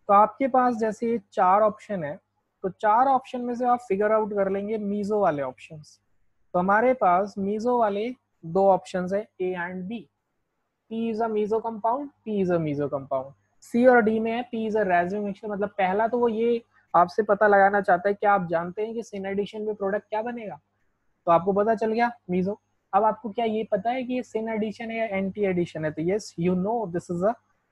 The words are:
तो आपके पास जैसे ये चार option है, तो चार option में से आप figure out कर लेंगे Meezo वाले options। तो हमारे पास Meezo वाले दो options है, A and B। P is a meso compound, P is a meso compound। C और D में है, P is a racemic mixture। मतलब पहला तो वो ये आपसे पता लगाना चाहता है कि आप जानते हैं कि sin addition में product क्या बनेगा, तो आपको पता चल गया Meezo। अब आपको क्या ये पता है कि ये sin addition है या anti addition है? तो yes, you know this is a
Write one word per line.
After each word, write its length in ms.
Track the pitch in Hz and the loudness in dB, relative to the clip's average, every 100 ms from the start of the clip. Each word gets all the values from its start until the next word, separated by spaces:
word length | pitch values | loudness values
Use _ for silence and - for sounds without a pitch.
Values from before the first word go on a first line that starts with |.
| - | 4
तो 60 | |
आपके 340 | 202 214 - 269 | 6 6 2 0
पास 280 | 254 247 233 | 2 2 0
जैसे 360 | 220 208 233 | -2 -2 -4
ये 80 | 233 - | -4 -4
चार 300 | - 185 196 | 0 4 6
option 420 | 214 208 - 202 | 4 0 -6 -6
है, 160 | 151 190 _ _ _ _ | -6 -10 _ _ _ _
तो 60 | 190 | -8
चार 380 | - 214 214 269 | -2 2 4 4
option 340 | 262 262 247 | 2 -2 -8
में 120 | 247 233 | -6 -4
से 100 | 247 | 0
आप 140 | 208 | 0
figure 320 | - 196 208 | 0 -2 2
out 220 | 220 214 | 2 0
कर 160 | 202 196 | -2 -2
लेंगे 260 | 196 202 220 | -2 -4 -6
Meezo 420 | 208 202 202 214 | -4 -4 -2 0
वाले 220 | 190 151 | 0 0
options। 580 | 135 131 - 156 151 _ _ _ _ _ _ | -4 -10 -18 -20 -20 _ _ _ _ _ _
तो 60 | 180 | -2
हमारे 340 | 185 202 240 | 2 4 4
पास 420 | 254 196 175 208 196 | 2 2 2 0 -4
Meezo 400 | 196 214 233 247 | -4 -2 -2 0
वाले 300 | 220 202 226 254 _ _ 165 | 0 -2 -6 -8 _ _ -4
दो 220 | 170 196 | 2 4
options 440 | 185 185 185 180 | 4 0 -6 -4
है, 140 | 196 220 _ | -4 -6 _
A 120 | 185 180 | -6 -4
and 260 | 175 185 185 | -6 -8 -10
B। 100 | 233 165 _ _ _ _ _ _ _ _ | -10 -14 _ _ _ _ _ _ _ _
P 80 | 226 226 | -6 -4
is 100 | 214 | -2
a 60 | 226 | -2
meso 280 | 214 208 220 | 0 0 -2
compound, 480 | 226 226 226 262 285 - - | -2 -4 -2 -2 -4 -12 -6
P 80 | 208 | -2
is 80 | 185 | 0
a 60 | 175 | 0
meso 280 | 156 143 143 | 0 -2 -4
compound। 440 | 139 135 135 135 - _ _ | -4 -4 -6 -6 -14 _ _
C 240 | - 233 247 | -4 4 6
और 120 | 247 | 6
D 160 | 220 220 | 4 0
में 120 | 220 | -2
है, 120 | 226 240 | -4 -6
P 80 | 226 220 | -6 -2
is 80 | 214 | 0
a 100 | 196 | 2
racemic 380 | 175 180 202 208 | 2 0 -4 -6
mixture। 240 | 196 220 | -8 -8
मतलब 180 | 202 202 | -6 -6
पहला 380 | - 185 196 226 | -2 0 0 0
तो 120 | 240 | 0
वो 100 | 240 | 0
ये 320 | 220 233 233 - _ _ | 0 0 -2 -4 _ _
आपसे 300 | 170 180 - | 2 4 2
पता 240 | 214 240 214 | 0 4 6
लगाना 340 | 202 196 202 | 6 6 4
चाहता 280 | 196 175 202 | 2 2 2
है 60 | 202 | 0
कि 120 | 208 | 2
आप 200 | 202 175 | 2 2
जानते 380 | 170 175 180 220 | -2 -2 -6 -6
हैं 80 | |
कि 80 | 226 | -6
sin 240 | 214 202 196 | -10 -8 -6
addition 400 | 196 196 220 214 | -4 -4 -6 -8
में 100 | 208 | -4
product 340 | 196 202 - | -2 -4 -4
क्या 120 | 214 | -6
बनेगा, 380 | 226 240 214 147 _ _ _ _ _ _ - | -6 -8 -10 -14 _ _ _ _ _ _ 2
तो 60 | |
आपको 220 | 170 180 | 4 4
पता 220 | 196 208 226 | 0 0 0
चल 160 | 220 | 0
गया 200 | 220 240 240 - | 0 -2 -4 -4
Meezo। 300 | 180 185 208 _ _ _ | -2 -2 -6 _ _ _
अब 100 | 190 | 2
आपको 260 | 214 208 233 | 2 0 -6
क्या 160 | 196 233 | -4 -4
ये 180 | 214 220 | -4 -2
पता 180 | 208 220 | -2 -2
है 140 | 254 | -4
कि 100 | 240 | -4
ये 100 | 254 | -6
sin 260 | 240 220 220 220 | -6 -6 -4 -4
addition 360 | 214 196 233 | -4 -6 -8
है 60 | 226 | -6
या 100 | 226 190 | -4 -4
anti 260 | 196 190 202 | -4 -2 -2
addition 320 | 180 170 160 156 | 0 -2 -4 -6
है? 60 | |
तो 100 | 156 | -4
yes, 320 | 165 208 - - | -2 -2 -4 -4
you 160 | 170 185 190 | 0 0 0
know 120 | 233 202 | -2 -4
this 160 | 175 - 175 | -6 -6 -2
is 80 | |
a 100 | 190 247 _ _ _ | -2 -2 _ _ _